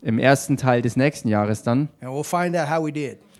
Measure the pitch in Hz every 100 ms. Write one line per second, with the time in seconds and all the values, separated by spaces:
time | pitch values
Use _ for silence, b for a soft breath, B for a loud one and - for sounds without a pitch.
0 | - 113 127 135 - 135 131 120 120 127
1 | 143 - 120 104 104 104 120 127 151 _
2 | 127 139 147 175 175 170 143 165 151 147
3 | 135 - _